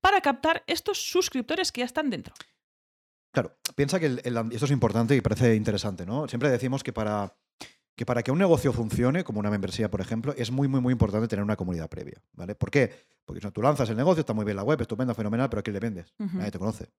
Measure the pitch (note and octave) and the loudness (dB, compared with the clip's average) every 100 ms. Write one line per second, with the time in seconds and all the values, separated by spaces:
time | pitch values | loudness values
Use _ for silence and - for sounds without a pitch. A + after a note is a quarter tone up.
0 | F#4 G4 C#4+ C4 D#4 E4 - E4+ - G4 | 4 4 2 0 0 0 -2 -4 -2 -4
1 | - F4+ - C4 - F4 F4+ A#3+ B3 - | 0 0 0 -2 -2 -2 -2 -2 -4 -2
2 | D4 F3 - - - _ _ _ _ _ | -2 -4 -10 -18 -20 _ _ _ _ _
3 | _ _ _ - - _ - - C#3 F#3 | _ _ _ -2 -2 _ -8 -2 0 2
4 | D#3 B2+ B2 A#2 A2+ A#2 C#3 C#3 A2+ A2 | 0 0 -2 -2 -2 -2 2 4 4 4
5 | A2+ C3+ - G#2 B2 A2 G#2+ G2+ G#2+ F#2 | 4 4 4 4 6 6 2 -2 -2 -6
6 | F2+ B2+ D3+ A#2+ C#3+ A#2+ C3 C3+ - A#2 | -6 -4 -4 0 0 2 0 -4 -4 -4
7 | G#2 G#2 G2 _ _ - - _ _ - | -2 -2 -4 _ _ -20 -20 _ _ -8
8 | A#2+ A#2 A#2+ D3+ F#3+ D3 C#3 A#2 A2 - | -2 -2 0 2 4 6 4 0 -2 2
9 | B2 E3 - G#2 G#2 G#2 F#2+ - G#2+ G2 | 2 2 -2 -2 0 0 -2 -2 -2 -2
10 | F2+ A2+ C3+ C3+ A2+ C3 C#3 C3+ B2 B2 | -4 -4 -4 -4 -4 0 0 2 2 4
11 | A2 G#2+ A2+ G2+ G2+ G#2+ F2+ E2+ D#2+ - | 4 2 0 -2 -2 -2 -2 -4 -6 -10
12 | C#2+ - _ - G2 G#2 - D3 A#2+ - | -14 -16 _ -14 -12 -6 0 2 2 -2
13 | _ _ - F2 G#2 G#2+ B2+ C#3+ A2+ A2 | _ _ -14 -10 -8 0 0 2 0 2
14 | D#3 D#3+ - A2 G#2+ G2 G#2+ D3+ A2+ G#2+ | 2 2 2 -2 -2 -2 0 0 -2 -4
15 | B2+ A#2 G#2 A2+ C3 G#2 G#2+ G2 A#2 F#2 | -4 -2 -2 -2 -2 -2 -4 -4 -4 -6
16 | E2+ - G3+ F3+ G#2 F2+ G2+ G#2+ - | -12 -10 -6 -4 -6 -4 -6 -6 -12